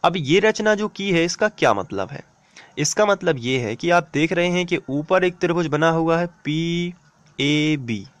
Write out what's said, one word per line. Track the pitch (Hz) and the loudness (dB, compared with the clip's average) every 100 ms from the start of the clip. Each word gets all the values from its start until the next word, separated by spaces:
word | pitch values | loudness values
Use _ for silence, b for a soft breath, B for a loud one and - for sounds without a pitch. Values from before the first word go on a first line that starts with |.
अब | 185 180 | 0 0
ये | 131 180 | 2 4
रचना | 214 214 214 | 4 0 0
जो | 208 214 | 0 -2
की | - 196 | -4 0
है, | 170 | 0
इसका | 165 - 214 | 0 0 -2
क्या | - 143 | 2 2
मतलब | 101 92 98 92 | 2 -2 -6 -6
है? | 139 - _ B B B - | -8 -16 _ B B B -4
इसका | 151 - 208 | -4 2 2
मतलब | 196 180 147 | 2 0 -2
ये | 120 131 | -2 -2
है | 117 120 | -2 -4
कि | 170 | 0
आप | 175 165 | 0 0
देख | - 160 | -2 -2
रहे | 175 175 | 0 0
हैं | 180 175 | -2 -2
कि | 170 - | -4 -4
ऊपर | 139 156 190 | -6 0 2
एक | 180 175 | 2 -2
त्रिभुज | 180 170 160 | -2 0 0
बना | 151 165 | 2 2
हुआ | 165 165 165 | 2 0 0
है | 175 - | -2 -6
पीएबी | - 156 165 170 175 175 _ _ _ - 139 151 151 151 117 107 95 _ | -4 -2 -2 -2 -4 -8 _ _ _ -4 0 2 0 -2 -4 -8 -8 _